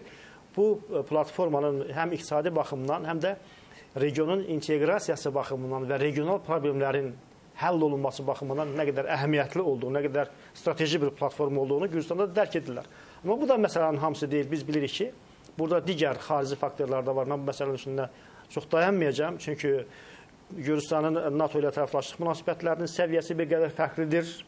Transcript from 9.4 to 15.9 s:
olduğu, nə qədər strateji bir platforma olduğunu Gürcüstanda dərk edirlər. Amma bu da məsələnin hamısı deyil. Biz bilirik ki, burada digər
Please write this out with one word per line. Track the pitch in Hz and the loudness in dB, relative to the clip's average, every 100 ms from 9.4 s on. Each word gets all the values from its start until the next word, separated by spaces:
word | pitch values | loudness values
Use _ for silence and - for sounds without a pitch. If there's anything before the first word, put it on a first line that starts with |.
| 135 165 | 2 0
olduğu, | 180 127 123 | 0 0 0
nə | 139 143 | 0 0
qədər | 139 135 - - - | 0 -2 -6 -20 -4
strateji | 170 156 156 160 | -2 0 0 2
bir | 143 | 0
platforma | 143 139 - 143 139 135 | 0 -4 0 0 0 0
olduğunu | 143 190 | 0 0
Gürcüstanda | 165 151 175 202 | -2 -2 0 0
dərk | 185 202 170 | 2 2 0
edirlər. | 131 123 - - - - | -4 -8 -10 -18 -20 -8
Amma | 170 233 | -2 0
bu | 277 | 4
da | 247 | 4
məsələnin | 208 165 160 147 | 4 4 2 2
hamısı | 156 147 147 | 0 -2 0
deyil. | 147 135 | 0 0
Biz | 156 139 | -4 -2
bilirik | 151 139 - | -2 -2 -2
ki, | 233 - - - - - | -4 -6 -20 -20 -16 -4
burada | 160 170 | 0 2
digər | 165 | 2